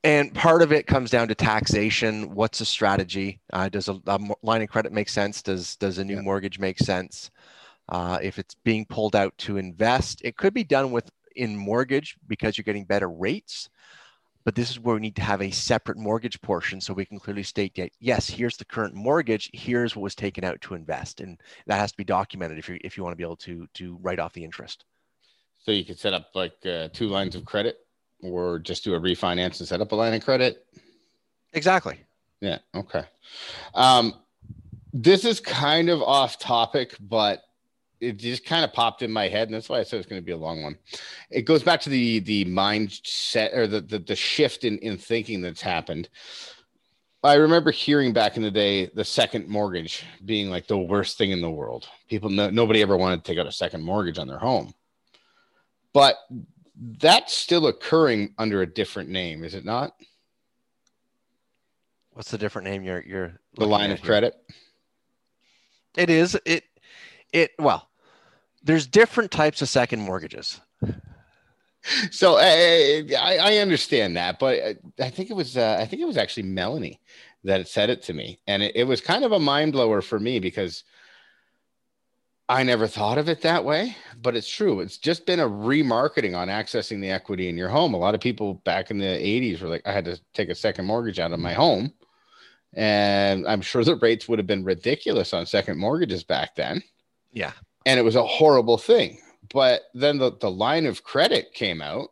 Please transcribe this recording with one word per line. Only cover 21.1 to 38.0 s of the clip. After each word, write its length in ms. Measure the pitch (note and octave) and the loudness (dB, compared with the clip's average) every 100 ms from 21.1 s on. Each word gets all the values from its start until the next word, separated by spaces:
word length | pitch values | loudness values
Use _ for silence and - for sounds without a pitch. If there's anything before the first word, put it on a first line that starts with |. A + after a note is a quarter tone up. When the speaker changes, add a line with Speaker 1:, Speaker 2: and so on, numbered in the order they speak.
| - | -14
Speaker 1:
And 180 | F#2 E2+ _ - - | -16 -18 _ -20 -4
that 100 | G2+ | -2
has 140 | G#2 | -2
to 40 | - | -6
be 80 | |
documented 540 | G2 F#2+ F#2+ G2 E2+ D#2 | -4 -2 -2 -8 -10 -10
if 100 | - | -14
you, 80 | A2 | -14
if 140 | F#2 - | -14 -10
you 60 | |
wanna 120 | F2 E2+ | -10 -8
be 60 | |
able 140 | E2+ E2 | -10 -12
to, 300 | - E2+ E2 | -14 -16 -16
to 220 | - F2+ F2 | -16 -16 -10
write 160 | F#2 F2+ | -6 -6
off 140 | E2 | -8
the 100 | - | -10
interest. 400 | E2 - - - _ _ _ _ _ _ _ _ | -16 -16 -18 -20 _ _ _ _ _ _ _ _
Speaker 2:
So 60 | - | -2
you 140 | G#2 | -2
could 120 | E2 E2+ | -2 -6
set 120 | G#2 | -4
up, 180 | F#2 - | -4 -6
like, 200 | F#2+ F2+ _ F#2+ | -6 -6 _ -6
uh, 220 | E2+ D#2+ | -6 -8
two 140 | - A2 | -6 -2
lines 300 | G2 F#2+ F2+ | -2 -4 -8
of 80 | |
credit, 340 | - G#2 A2 - _ _ _ _ | -6 -2 -2 -4 _ _ _ _
or 380 | F#2 F2+ F2+ E2+ | -8 -4 -4 -4
just 240 | E2 F2 | -6 -8
do 120 | - F2 | -2 -2
a 40 | |
refinance 600 | F2+ F2 F#2 F2 F2+ - | 0 0 0 0 -2 -4
and 80 | F2 | -6
set 120 | F2+ | -4
up 120 | G2+ | -2
a 20 | |
line 180 | G#2+ A2+ | 0 0
of 120 | A2+ | 0
credit? 420 | A#2+ C3 B2+ - _ - _ _ _ _ _ _ _ | 0 2 2 -2 _ -20 _ _ _ _ _ _ _
Speaker 1:
Exactly. 480 | D#3+ D#3+ F#3 - - _ _ _ _ | -2 2 2 0 -12 _ _ _ _
Speaker 2:
Yeah. 180 | G2+ D#2+ _ | -6 -6 _
Okay. 300 | - G2+ - - _ - - - - - - | -10 -6 -8 -8 _ -20 -20 -16 -16 -8 4
Um, 380 | B2+ B2+ A#2 - _ _ - - - - - | 6 6 4 -4 _ _ -20 -20 -18 -20 -10
this 320 | C3 B2+ F#3+ | 2 6 6
is 140 | A#3 A3 | 4 -2
kind 500 | - B2 C#3+ D#3+ E3+ | -4 -2 2 2 2
of 140 | E3 | 0
off 380 | - C#3 B2+ - | 2 2 2 -4
topic, 560 | - A#2 A#2 C#3+ B2 - | 0 0 2 0 -4 -10
but 440 | G2+ A2 G#2 F#2+ _ _ _ _ _ _ | -4 0 0 -2 _ _ _ _ _ _